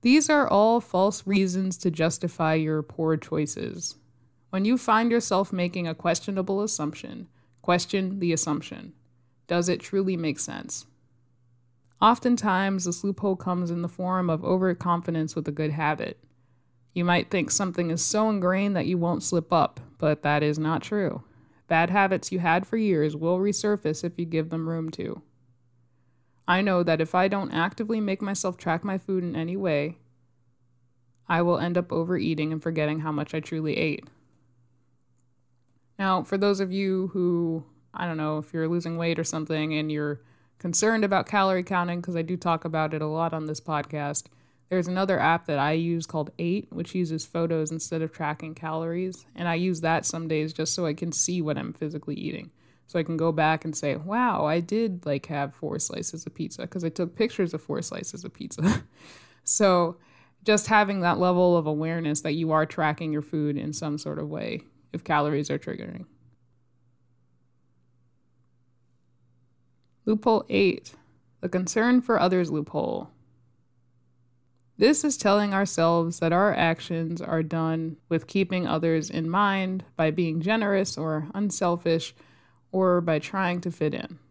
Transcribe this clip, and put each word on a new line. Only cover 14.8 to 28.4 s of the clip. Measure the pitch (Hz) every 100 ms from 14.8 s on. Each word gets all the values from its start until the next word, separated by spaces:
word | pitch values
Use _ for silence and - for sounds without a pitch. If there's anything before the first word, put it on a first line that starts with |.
| 180 170 170 165 156 -
with | 151
a |
good | 147 156
habit. | 151 151 156 - - _ _ _ _ _ _ _
You | -
might | 175 175 -
think | 190 -
something | - 190 175 175
is | 160 -
so | 214 220
ingrained | 208 180 190 202 185
that | 143
you | 180
won't | 170 170
slip | - 175 160
up, | 170 - - - -
but | 156 151
that | 147 147
is | 151 151
not | 156 160
true. | - 208 180 - - - - _ _
Bad | 165 170
habits | 196 196 185 -
you | 185
had | 170 170 196
for | 226
years | 214 170 151 151
will | 160 180
resurface | 202 202 208 208 160 156
if | 175 175
you | 170
give | 160 160
them | 165 160
room | 165 160
to. | - - - - _ _ _ _ _ _ _ _ _ _ _ -
I | 180
know | 202 180
that | 170 160
if | 160 -
I | 190
don't | 202 190
actively | - 170 - 214 226
make | 208 190
myself | 202 196